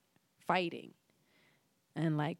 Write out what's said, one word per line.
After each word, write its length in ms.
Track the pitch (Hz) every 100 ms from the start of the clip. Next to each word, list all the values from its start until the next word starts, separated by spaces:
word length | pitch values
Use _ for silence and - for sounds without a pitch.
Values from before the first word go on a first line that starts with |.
| _ _ _ _ -
fighting? 460 | 185 170 123 - - _ _ _ _ _ _ _ _ _
And, 220 | 156 160 151
like, 220 | 151 175